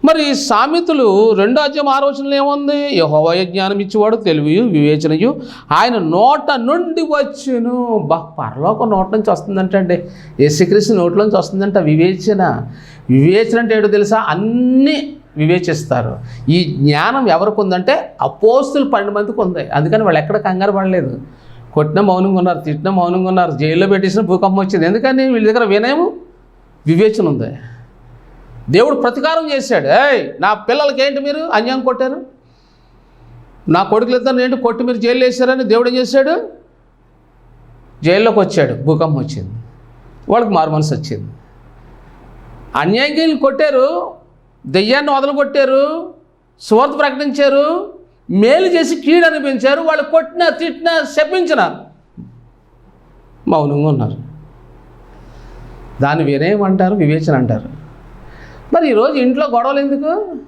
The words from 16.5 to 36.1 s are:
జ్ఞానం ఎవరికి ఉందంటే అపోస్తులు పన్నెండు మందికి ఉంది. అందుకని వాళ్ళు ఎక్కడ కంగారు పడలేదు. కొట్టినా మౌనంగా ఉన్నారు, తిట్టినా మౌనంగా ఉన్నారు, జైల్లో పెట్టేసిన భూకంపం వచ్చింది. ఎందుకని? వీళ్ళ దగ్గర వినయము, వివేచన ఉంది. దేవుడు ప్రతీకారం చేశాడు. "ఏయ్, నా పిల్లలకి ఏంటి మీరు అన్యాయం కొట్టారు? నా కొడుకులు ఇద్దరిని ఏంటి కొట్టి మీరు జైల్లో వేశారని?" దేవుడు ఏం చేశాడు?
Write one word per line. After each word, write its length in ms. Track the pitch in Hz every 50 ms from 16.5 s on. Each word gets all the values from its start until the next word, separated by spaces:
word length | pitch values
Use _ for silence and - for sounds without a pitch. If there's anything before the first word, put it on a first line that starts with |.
| 156 175 180 143 - 139
జ్ఞానం 500 | 139 143 147 147 165 208 254 269 262 208
ఎవరికి 320 | - 165 185 214 208 214
ఉందంటే 560 | 208 190 180 180 185 254 277 - - - - -
అపోస్తులు 720 | - 135 - - - 220 240 262 277 277 - 285 269 -
పన్నెండు 280 | - 208 202 202 202 202
మందికి 220 | 208 208 220 247
ఉంది. 280 | 220 185 180 165 135 -
అందుకని 360 | - 147 151 151 185 220 220
వాళ్ళు 160 | 196 165 151
ఎక్కడ 160 | 151 151 156
కంగారు 360 | 143 151 202 185 185 190 202 196
పడలేదు. 480 | 196 196 190 185 180 147 127 - - - - - - - - - - - - -
కొట్టినా 280 | 151 151 151 151 185 208
మౌనంగా 360 | 202 185 180 185 196 196 185
ఉన్నారు, 220 | 175 185 175 151
తిట్టినా 300 | 156 156 147 147 151 190
మౌనంగా 380 | 196 185 175 175 180 185 185 185
ఉన్నారు, 220 | 185 185 175 165
జైల్లో 360 | 151 123 143 156 160 170 190
పెట్టేసిన 340 | 196 196 190 196 190 - 208
భూకంపం 360 | 220 170 180 190 196 196 185
వచ్చింది. 300 | 196 196 190 196 185 160
ఎందుకని? 420 | 170 196 226 - 262 262 262 262 262
వీళ్ళ 240 | 254 233 214 214 220
దగ్గర 120 | 240 233
వినయము, 520 | 202 196 208 214 247 277 311 349 427 - - - - - _ _ _ _ _ _ _ _ _ _
వివేచన 420 | 147 165 170 214 220 214 220 - 165
ఉంది. 200 | 143 120 113 110 - - - - - - - - - - - - - - - - - - - - - - - -
దేవుడు 240 | 131 185 233 294 285
ప్రతీకారం 580 | - - 240 240 285 262 311 320 330 320 302 285
చేశాడు. 340 | 269 269 - 240 175 143
"ఏయ్, 460 | 135 151 214 269 285 269 220 160 127 - -
నా 140 | 156 196 202
పిల్లలకి 480 | - - - 240 285 294 285 277 233 262
ఏంటి 180 | 285 277 285
మీరు 180 | 269 285 285 302
అన్యాయం 420 | 320 330 - 214 226 240 262 262
కొట్టారు? 460 | 233 254 254 247 262 262 269 330 - - _ _ _ _ _ _ _ _ _ _ _ _ _ _ _ _ _ _ - - - - - - - - - -
నా 140 | 160 175 196
కొడుకులు 340 | 196 214 214 240 233 247
ఇద్దరిని 280 | 254 247 262 262 247 247
ఏంటి 120 | 254 262
కొట్టి 280 | 269 254 233 226 233 262
మీరు 120 | 247 247
జైల్లో 300 | 226 196 233 - 269 254
వేశారని?" 380 | 254 247 254 254 254 262 262 262
దేవుడు 240 | 202 214 233 240 247
ఏం 80 | 247
చేశాడు? 520 | 254 247 220